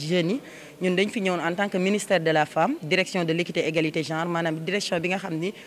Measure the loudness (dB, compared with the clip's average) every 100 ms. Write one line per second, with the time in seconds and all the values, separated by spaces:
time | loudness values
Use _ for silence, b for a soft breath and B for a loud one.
0 | 0 0 2 -2 B B B B 0 2
1 | 0 0 0 0 -2 0 0 0 2 0
2 | 2 2 4 4 2 2 2 0 0 2
3 | 2 0 0 0 0 0 0 2 0 0
4 | -2 -2 0 0 0 -2 -2 -2 0 -2
5 | 0 -2 -2 -4 -4 -6